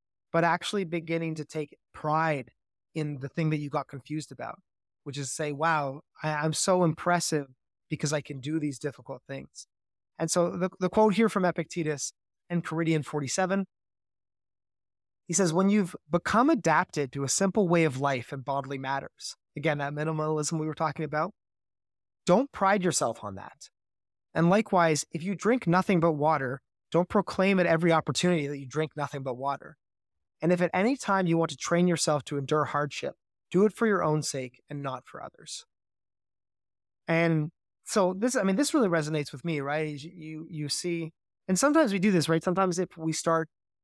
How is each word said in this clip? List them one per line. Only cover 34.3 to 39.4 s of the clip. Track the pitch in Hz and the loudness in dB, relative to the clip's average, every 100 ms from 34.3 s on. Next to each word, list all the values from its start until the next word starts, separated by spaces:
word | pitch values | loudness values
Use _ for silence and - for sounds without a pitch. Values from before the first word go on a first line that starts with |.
| 139 127 - _ | -6 -8 -12 _
and | 147 | -8
not | 139 127 - | -8 -8 -12
for | - | -14
others." | - - 156 - - _ _ _ _ _ _ _ _ _ _ _ _ _ - | -14 -14 -16 -16 -16 _ _ _ _ _ _ _ _ _ _ _ _ _ -2
And | 165 170 160 156 - _ _ | 2 2 2 -2 -8 _ _
so | - 214 180 190 | -4 0 0 0
this, | 247 247 | -2 0
I | |
mean, | 196 190 | 0 2
this | 285 | 2
really | 311 202 | 2 2
resonates | 165 151 156 143 | 2 0 -4 -4
with | 135 | -8